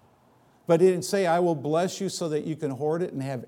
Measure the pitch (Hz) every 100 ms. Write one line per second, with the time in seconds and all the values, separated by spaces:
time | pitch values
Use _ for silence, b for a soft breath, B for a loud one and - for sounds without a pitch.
0 | _ _ _ b b b - 165 185 180
1 | - 202 180 175 175 151 147 156 185 -
2 | 190 - 170 151 - 151 147 131 151 165
3 | 185 - 135 131